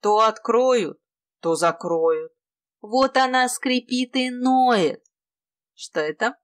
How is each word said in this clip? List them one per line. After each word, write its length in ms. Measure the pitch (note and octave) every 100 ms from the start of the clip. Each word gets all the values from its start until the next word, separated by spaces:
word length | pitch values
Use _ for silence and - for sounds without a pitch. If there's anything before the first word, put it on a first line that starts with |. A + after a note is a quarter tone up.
То 180 | G#3 G#3
откроют, 800 | A3 G#3+ - A3+ C4 B3 F3 - _ _ _ _
то 160 | E3 D#3+
закроют. 760 | E3+ E3 F3 E3 D#3+ D#3+ D#3+ _ _ _ _ _
Вот 360 | G#3 A#3+ C4+ C4
она 320 | C4 B3+ B3+
скрипит 640 | - C4 B3+ - B3 B3+
и 160 | C4 B3+
ноет. 760 | B3 B3+ C4 B3+ A3+ D#3+ - _ _ _ _ _ _ _
Что 240 | _ - E3+
это? 400 | D3+ - A3 C#4